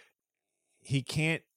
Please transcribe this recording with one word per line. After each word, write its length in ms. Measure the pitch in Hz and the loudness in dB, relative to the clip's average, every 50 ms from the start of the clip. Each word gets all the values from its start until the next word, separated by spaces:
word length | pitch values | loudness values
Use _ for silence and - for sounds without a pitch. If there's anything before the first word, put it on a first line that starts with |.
| - _ _ _ _ _ _ _ _ _ _ _ _ _ _ _ | -20 _ _ _ _ _ _ _ _ _ _ _ _ _ _ _
He 220 | - - 131 135 | -6 -2 -2 -2
can't 420 | 123 - - 156 156 160 165 151 - _ _ | -2 0 -2 0 2 2 0 -2 -4 _ _